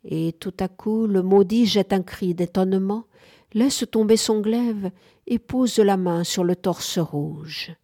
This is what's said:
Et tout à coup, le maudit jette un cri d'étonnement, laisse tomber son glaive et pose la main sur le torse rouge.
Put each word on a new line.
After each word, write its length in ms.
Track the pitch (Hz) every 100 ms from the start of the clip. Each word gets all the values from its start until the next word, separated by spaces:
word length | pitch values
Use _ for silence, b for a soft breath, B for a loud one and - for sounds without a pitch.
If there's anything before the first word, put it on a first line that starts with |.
Et 280 | - 156 165
tout 220 | 160 190 -
à 80 | 190
coup, 380 | - 214 220 226
le 160 | 196
maudit 420 | 185 196 190 220
jette 280 | 226 202 185
un 100 | 190
cri 320 | 180 - 185
d'étonnement, 720 | 175 175 190 190 190 190 214 - b b b b
laisse 320 | 214 269 - 240
tomber 260 | 220 214 220
son 240 | - 214
glaive 500 | 208 233 240 208 190 b b b -
et 120 | 240
pose 400 | - 254 247 -
la 180 | 202 190
main 280 | 180 170
sur 200 | 170 -
le 120 | 175 180
torse 420 | 190 170 - -
rouge. 720 | 160 147 151 151 156 151 - 165